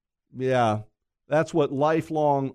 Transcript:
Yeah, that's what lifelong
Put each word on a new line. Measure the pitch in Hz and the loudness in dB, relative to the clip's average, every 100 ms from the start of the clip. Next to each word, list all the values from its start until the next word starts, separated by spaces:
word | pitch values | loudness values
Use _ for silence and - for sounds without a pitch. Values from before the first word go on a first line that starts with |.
| _ _ _ | _ _ _
Yeah, | 123 131 127 113 107 107 _ _ _ _ | -6 0 2 2 0 -6 _ _ _ _
that's | 147 165 | -2 0
what | 165 139 | 0 0
lifelong | 135 151 160 156 156 147 139 135 | 0 2 0 -2 -2 0 0 -2